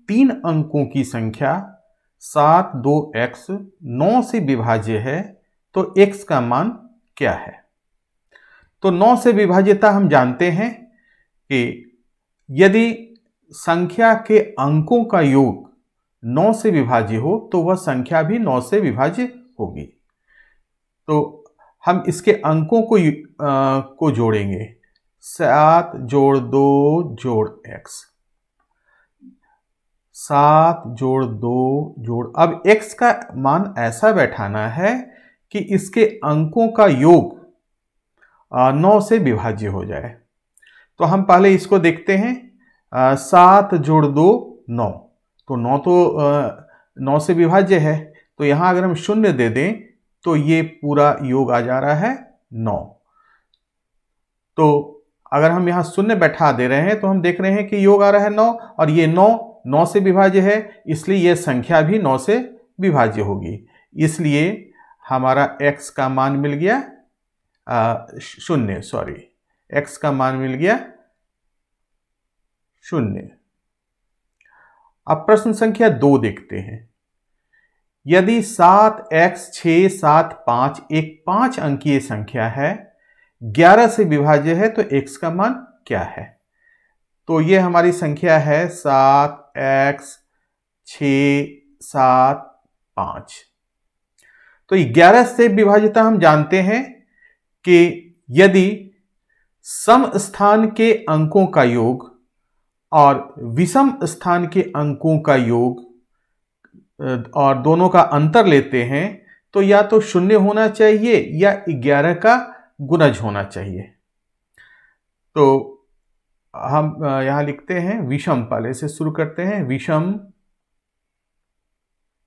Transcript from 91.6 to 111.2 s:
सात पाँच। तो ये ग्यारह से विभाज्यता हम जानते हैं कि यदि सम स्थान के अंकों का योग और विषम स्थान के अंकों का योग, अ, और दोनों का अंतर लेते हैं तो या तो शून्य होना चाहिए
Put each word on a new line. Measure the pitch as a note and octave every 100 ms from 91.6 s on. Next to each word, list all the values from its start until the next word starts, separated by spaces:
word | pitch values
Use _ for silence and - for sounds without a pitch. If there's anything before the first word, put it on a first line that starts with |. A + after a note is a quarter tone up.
| _ _
सात | - D3 B2+ B2+ C3 - - _ _ _ _ -
पाँच। | D#3+ - - - _ _ _ _ _ _ _ _ _ _ _ _ -
तो | F#3+
ये |
ग्यारह | B2+ B2 F3 A#3
से | A#3+ - A#3
विभाज्यता | G3 G#3 G#3 G#3+ A3+
हम | A3 G#3+
जानते | D#3+ D3+ D3 F#3
हैं | F#3+ A#3 C4+ - _ _ _ _ _ _
कि | F3+ F3 F3 E3+ - _ -
यदि | C3 G3 F#3+ F#3+ G#3 - _ _ _ _ _ _ _
सम | - - - B3 C4 G3+
स्थान | - - G3+ G#3+ G#3+
के | - A3+
अंकों | A3 - D#3 D#3 G3+ F3+
का | D#3
योग | B2+ A#2 A2+ B2+ - _ _ _ _ _ _ _ -
और | D#3 C#3+ C3 - -
विषम | A#2+ A#2+ F3+ C4+ C#4 C4
स्थान | E3 - F3+ F3 E3+
के | F#3+
अंकों | - D3 D3 C3+ D#3+ D#3
का | D#3 C3+
योग, | A#2 A#2+ B2 B2 - _ _ _ _ _ _ _ _ _ _ -
अ, | C#3 B2 A2+
और | D3+ C#3 C3
दोनों | C#3+ E3+ F3
का | F3+
अंतर | C#3 C#3+ D#3 A3+ G3
लेते | C#3+ C3 B2+
हैं | A#2+ C#3 G3 G3 _ _ _
तो | G3+
या | G3 G3+
तो | G#3 A3
शून्य | G#3+ F3+ F#3
होना | G#3+ G3 G#3+ A3
चाहिए | G#3+ G#3+ G#3+ A#3 G3+